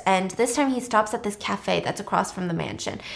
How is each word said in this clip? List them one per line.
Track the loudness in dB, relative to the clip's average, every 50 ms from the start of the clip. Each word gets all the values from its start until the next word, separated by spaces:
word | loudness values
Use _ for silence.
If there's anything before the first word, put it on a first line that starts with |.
| 2
and | 2 4 4 2 0
this | 0 0 2 2 2
time | 2 2 2
he | 2 0
stops | 0 2 4 4 4 4
at | 0 -2 -2
this | -4 -4
cafe | -4 -4 -4 -4 -2 0 0 0 2
that's | 2 0 -4 -4
across | -4 0 2 2 2 0
from | -2 -4 -4 -2
the | -2
mansion. | -2 -2 -4 -6 -6 -6 -6 -6 -8 -10 -12 -12